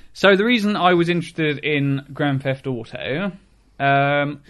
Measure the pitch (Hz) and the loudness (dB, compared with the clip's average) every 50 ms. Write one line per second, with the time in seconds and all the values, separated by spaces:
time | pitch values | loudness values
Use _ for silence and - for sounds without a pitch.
0 | - - - - - 190 196 185 208 233 247 233 196 208 208 - 175 180 180 170 | -20 -20 -4 2 4 4 4 4 4 2 2 2 2 0 0 2 2 4 4 4
1 | 170 170 175 175 165 - - - 160 151 147 139 - 143 151 143 139 139 139 139 | 2 2 0 -2 -4 -4 -4 -4 -2 -2 -2 -2 -4 -2 -2 0 0 0 -2 -2
2 | - - 143 - 156 143 135 131 135 139 131 135 - 135 131 117 110 - - - | -6 -8 -6 -4 -2 -2 -2 -2 -2 -4 -4 -4 -6 -6 -6 -6 -8 -10 -12 -10
3 | 71 90 127 156 196 202 170 - _ _ _ _ _ _ _ - 139 139 139 139 | -6 -6 -4 -4 -4 -6 -8 -10 _ _ _ _ _ _ _ -2 0 2 2 2
4 | 139 143 143 147 143 143 147 143 - - | 2 2 2 0 0 -2 -4 -8 -10 -8